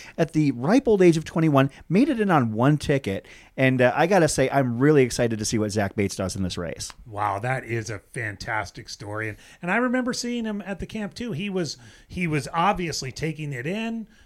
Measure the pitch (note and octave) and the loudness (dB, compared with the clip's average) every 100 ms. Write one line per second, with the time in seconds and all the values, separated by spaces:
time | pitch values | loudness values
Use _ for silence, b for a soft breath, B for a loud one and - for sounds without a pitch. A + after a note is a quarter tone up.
0 | B - D#3 D#3 D3 A#2+ C3+ B3+ C4 G3+ | B -2 0 2 0 0 2 2 4 6
1 | F3+ D#3+ - E3+ D#3+ C#3 C#3 B - F3+ | 6 6 0 0 4 4 4 B 0 2
2 | D4+ A#3 G3+ D#3+ A#2 G#2+ C3 D3+ - C#3 | 4 2 2 2 2 2 4 2 2 -2
3 | G2+ F#2+ - B B - C3 C3 B2 A2 | -2 -6 -8 B B 0 2 4 4 4
4 | E3 G3 D#3 - C3 C#3 B2+ A#2 C#3+ D3+ | 4 4 4 2 2 2 0 2 4 6
5 | B2 - A#2+ A2 G#2 A2+ G#2+ G#2 G2 - | 4 2 0 0 -2 -2 0 0 -2 0
6 | G2+ - F#2+ F#2+ F#2 - E2 - - - | -2 -2 -6 -4 -6 -6 -8 -8 -12 -16
7 | - G#2 G#2 G2 B2 C3 A#2+ A#2 A2 G2+ | -14 -6 -4 -4 -4 -6 -4 -6 -6 -12
8 | _ C3 A2 G2 - A2 G2+ - G#2 - | _ -10 -10 -10 -6 -6 -6 -12 -18 -14
9 | G#2 G#2+ A2 G#2 B B F3 G#3+ B3 B3+ | -10 -8 -8 -10 B B -4 -2 0 -2
10 | B3 A#3 A#3+ A#3+ A3 G#3 G3 G3 G3 A3 | -4 -6 -6 -6 -6 -8 -8 -10 -10 -10
11 | G3+ - A#3+ D3+ G3+ F#3 D3+ - B B | -10 -10 -10 -8 -6 -4 -6 -8 B B
12 | B F3 E3+ D3+ B2 E3 F#3 F#3+ E3+ - | B -6 -2 -4 -4 0 0 0 -4 -6
13 | C3+ - D#3 D3+ D3 B2+ C3+ G#3 A3+ A3+ | -10 -8 -8 -6 -8 -8 -6 -6 -6 -8
14 | G#3 b | -12 b